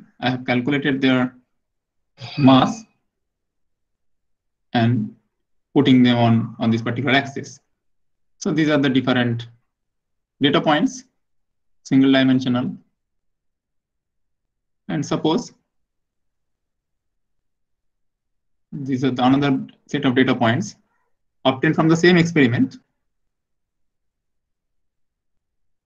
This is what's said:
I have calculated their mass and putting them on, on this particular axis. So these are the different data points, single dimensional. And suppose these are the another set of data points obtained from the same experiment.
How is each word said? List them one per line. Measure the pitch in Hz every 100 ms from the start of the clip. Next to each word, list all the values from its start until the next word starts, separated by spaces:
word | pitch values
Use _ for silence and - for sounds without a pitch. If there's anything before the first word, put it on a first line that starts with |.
| - _
I | 123
have | 127 127
calculated | 123 120 143 147 135
their | 135 127 127 - _ _ _ _ _ _ _ - 123 -
mass | 127 131 - - - _ _ _ _ _ _ _ _ _ _ _ _ _ _ _ _ _ _
and | 123 117 120 - - _ _ _ _ _
putting | 160 135 127
them | 123 120
on, | 117 117 - -
on | 117
this | 113
particular | 120 120 135
axis. | 135 - - - - _ _ _ _ _ _ _ _
So | 202
these | 156 151
are | 151
the | 139
different | 131 123 127 120 117 - - _ _ _ _ _ _ _ -
data | 143 165
points, | 220 - 269 - - _ _ _ _ _ _ _
single | - 135 135
dimensional. | 135 131 131 127 123 131 - _ _ _ _ _ _ _ _ _ _ _ _ _ _ _ _ _ _ _ _ -
And | 165
suppose | 139 156 160 180 - _ _ _ _ _ _ _ _ _ _ _ _ _ _ _ _ _ _ _ _ _ _ _ _ _ _ _ _ _ _ _ _
these | 160 135 131
are | 131
the | 123
another | 127 139 143 135 - _ _
set | 147 139
of |
data | 123 127
points | 127 117 120 - - _ _ _ _ _ _
obtained | 131 131 160
from | 156 160
the | 165
same | 175 180
experiment. | 165 160 127 123 269 - _ _ _ _ _ _ _ _ _ _ _ _ _ _ _ _ _ _ _ _ _ _ _ _ _ _ _ _ _ _